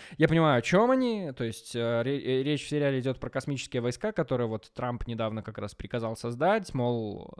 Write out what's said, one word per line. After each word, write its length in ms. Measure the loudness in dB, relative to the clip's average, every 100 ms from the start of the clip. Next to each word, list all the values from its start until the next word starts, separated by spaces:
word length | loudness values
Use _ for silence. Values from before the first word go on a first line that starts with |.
| -8 0
Я 120 | 4
понимаю, 300 | 6 6 6
о 40 |
чем 300 | 6 6 6
они, 400 | 4 2 0 -4
то 100 | -4
есть, 300 | -4 -6 -8
э, 280 | -4 0 0
ре-, 180 | 0 -2
э, 220 | 0 0
речь 200 | 0 -2
в 40 | -2
сериале 320 | 0 2 2
идет 180 | 0 -4
про 120 | -4
космические 520 | -6 -4 -6 -4 -4
войска, 300 | -2 -2 -4
которые 340 | -2 0 0 0
вот 240 | -4 -8
Трамп 340 | -6 -4 -4 -4
недавно 340 | -2 -2 -4
как 160 | -8 -8
раз 160 | -10
приказал 420 | -8 -6 -4 -4 -4
создать, 560 | -6 0 2 2 0
мол, 600 | -2 0 0 -4 -8 -12 -12